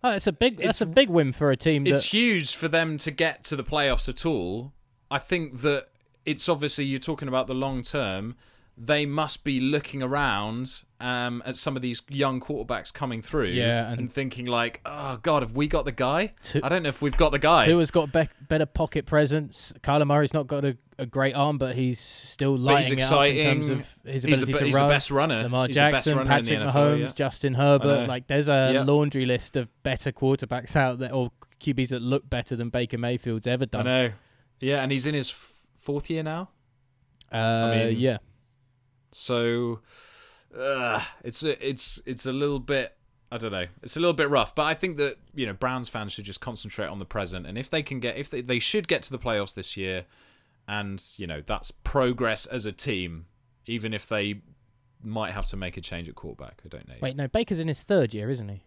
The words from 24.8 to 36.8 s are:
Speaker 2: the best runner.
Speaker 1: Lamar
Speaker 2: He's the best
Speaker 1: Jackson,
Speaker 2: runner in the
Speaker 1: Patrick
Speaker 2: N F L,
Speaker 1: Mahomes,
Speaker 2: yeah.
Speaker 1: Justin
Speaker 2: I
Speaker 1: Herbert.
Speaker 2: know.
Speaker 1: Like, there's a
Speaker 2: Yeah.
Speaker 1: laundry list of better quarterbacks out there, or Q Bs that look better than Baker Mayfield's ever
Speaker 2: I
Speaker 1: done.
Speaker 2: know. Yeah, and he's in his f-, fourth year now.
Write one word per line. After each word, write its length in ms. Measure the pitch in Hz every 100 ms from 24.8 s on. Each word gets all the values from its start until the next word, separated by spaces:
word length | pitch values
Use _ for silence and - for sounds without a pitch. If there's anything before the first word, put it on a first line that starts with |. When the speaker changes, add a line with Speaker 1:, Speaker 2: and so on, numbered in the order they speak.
| 143
Speaker 2:
the 60 |
best 160 | 143 -
runner. 320 | 139 156 117
Speaker 1:
Lamar 240 | 117 127 127
Speaker 2:
He's 100 | 135
the 40 |
best 100 | 147 139 156
Speaker 1:
Jackson, 60 | 147
Speaker 2:
runner 60 |
in 60 | 135
the 60 | 127 113
Speaker 1:
Patrick 100 | 110
Speaker 2:
N 80 | 107
F 60 | 135
L, 60 |
Speaker 1:
Mahomes, 180 | 147 147
Speaker 2:
yeah. 120 | 123
Speaker 1:
Justin 420 | - 135 - 139 127
Speaker 2:
I 20 |
Speaker 1:
Herbert. 420 | 143 139 139 139
Speaker 2:
know. 40 | 120
Speaker 1:
Like, 200 | 127 127
there's 200 | 143 147
a 220 | 139 131
Speaker 2:
Yeah. 100 | 131
Speaker 1:
laundry 420 | 135 147 147 139 127
list 300 | 123 - 139
of 120 | 117 _
better 280 | 139 127 -
quarterbacks 600 | - 131 135 - 123 123
out 260 | 151 131 123
there, 120 | 127
or 200 | 131 123 _ - _
Q 160 | -
Bs 140 | 131 127
that 100 | 127
look 300 | 120 139 -
better 260 | 123 113 120
than 140 | 117
Baker 260 | 123 120 117
Mayfield's 500 | 120 123 - 113 123
ever 180 | 123
Speaker 2:
I 20 | 127
Speaker 1:
done. 180 | 120
Speaker 2:
know. 260 | 120 127 123 104 _ _ _ _
Yeah, 220 | 131 143
and 80 | 131
he's 160 | 139 131
in 80 |
his 140 | 147 127
f-, 240 | - - - _ _
fourth 300 | - 143 -
year 140 | 160
now. 260 | 156 160 185 _ _ _